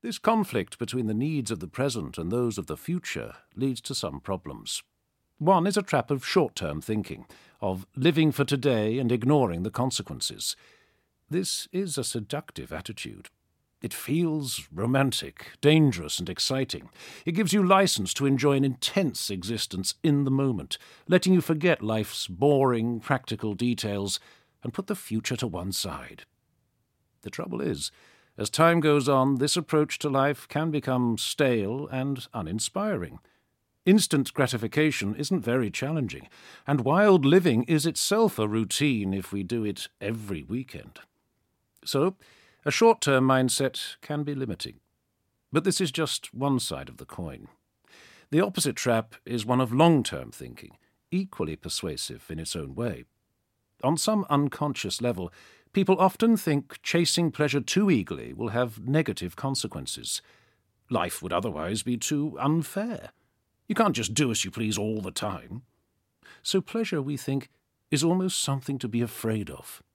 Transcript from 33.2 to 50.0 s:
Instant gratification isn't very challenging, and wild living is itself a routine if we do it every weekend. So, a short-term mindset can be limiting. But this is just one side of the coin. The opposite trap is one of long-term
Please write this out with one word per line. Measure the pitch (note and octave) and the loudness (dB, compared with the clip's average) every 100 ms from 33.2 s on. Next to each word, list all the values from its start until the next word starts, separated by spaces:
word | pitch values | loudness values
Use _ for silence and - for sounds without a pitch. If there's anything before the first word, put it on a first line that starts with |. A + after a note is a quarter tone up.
| _ _ _ _ _ _ | _ _ _ _ _ _
Instant | - G#3 - D3 B2+ | 6 6 6 2 0
gratification | - C3 A#2+ A2 - D3+ C#3 G2+ G#2+ | 0 0 0 -2 2 2 2 -4 -4
isn't | D3 F#3 | -2 0
very | A#2 B2 A2 | 0 0 0
challenging, | - C3+ D#3+ B2+ C2+ - - - - - | -4 -4 -2 -4 -6 -16 -20 -20 -16 -2
and | C#3+ | 0
wild | B2 E3 G#3 F#3+ C#3 | 4 6 8 8 8
living | F3 F3 A#2 | 6 6 2
is | B2 D#3 | 4 2
itself | D#3 - - G#3 A3 - | 2 -2 0 4 2 2
a | G#2+ | 0
routine | A2 G#2+ - D3 A#2+ G2 | 0 0 0 2 2 0
if | G2 F2+ | -2 -4
we | G2+ | -6
do | F#2 A#2 G#2+ | -4 -2 -2
it | G2 - _ | -4 -10 _
every | G2+ A2+ G#2 F2+ | -6 -6 -6 -8
weekend. | C2+ A#2 C3 - - - - _ _ _ _ _ _ _ | -6 -8 -8 -14 -16 -20 -20 _ _ _ _ _ _ _
So, | - C#3 E3+ F#3+ _ _ _ _ | -4 0 0 -2 _ _ _ _
a | - | -4
short-term | - A3+ A3+ - C3+ C3 | 4 6 6 4 4 6
mindset | C3 B2+ - C3+ - - - | 4 4 2 -2 -4 -10 -12
can | - D3 | -8 -6
be | D3 | -4
limiting. | C#3 B2+ F#2+ - - _ _ _ _ _ _ _ | -4 -6 -6 -10 -14 _ _ _ _ _ _ _
But | D3 | 0
this | F3+ F3+ | 2 0
is | F3+ | 0
just | D3 D#3 - - | -2 -2 -4 -8
one | - C#3 C3 | -4 0 0
side | - C#2 C2+ | 0 -8 -10
of | - | -14
the | |
coin. | C2 - E2+ B1 - _ _ _ _ - - - _ | -16 -10 -10 -10 -16 _ _ _ _ -20 -20 -20 _
The | D3+ | 0
opposite | G3 F#3 D3 A2+ | 2 0 -2 -2
trap | - A2+ A2 - - | 2 2 0 -12 -8
is | A#2+ | -6
one | G#2+ B2 | 0 2
of | B2+ | 2
long-term | B2 E3+ D#3 | 6 6 6